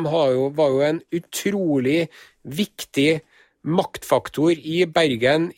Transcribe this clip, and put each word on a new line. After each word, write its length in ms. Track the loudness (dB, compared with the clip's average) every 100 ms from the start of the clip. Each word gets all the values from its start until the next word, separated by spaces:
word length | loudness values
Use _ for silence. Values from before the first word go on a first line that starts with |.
| 0
har 240 | 0 2
jo, 180 | 2 0
var 200 | 0 0
jo 80 | 2
en 200 | 0 -2 -4
utrolig 960 | -8 -6 -6 -4 -2 0 0 2 0 -2 -8 -20 _ -10
viktig 760 | -6 -6 -8 -6 0 2 0 -4 _ _ _ -2
maktfaktor 880 | -2 -2 -6 -2 0 0 -2 0 0
i 300 | -2 -2 0
Bergen 640 | 2 2 2 2 2 0